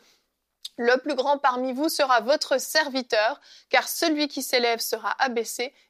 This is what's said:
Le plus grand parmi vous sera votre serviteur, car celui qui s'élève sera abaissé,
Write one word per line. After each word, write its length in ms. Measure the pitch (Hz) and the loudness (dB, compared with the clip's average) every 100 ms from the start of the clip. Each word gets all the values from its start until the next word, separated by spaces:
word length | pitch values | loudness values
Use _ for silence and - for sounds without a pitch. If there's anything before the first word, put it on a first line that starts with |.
| _ _ _ _ _ _ - - | _ _ _ _ _ _ -16 -4
Le 200 | 240 254 | 2 2
plus 180 | 294 | 2
grand 220 | 262 269 285 | -2 0 0
parmi 380 | 277 247 262 | 0 0 -2
vous 160 | 247 320 | -2 -2
sera 300 | - 269 240 | 0 2 4
votre 380 | 214 302 - 277 | 4 0 0 -2
serviteur, 800 | - 311 294 262 247 220 220 294 _ - _ | 0 0 0 -2 -2 0 0 -2 _ -20 _
car 180 | 247 233 | 0 0
celui 420 | - 339 294 294 | 0 0 0 -2
qui 120 | 285 | -4
s'élève 360 | 262 247 240 226 | -2 0 2 0
sera 360 | - 220 208 - | -2 -4 -4 -2
abaissé, 520 | 269 233 220 - 247 - _ | -2 -2 -6 -6 -8 -10 _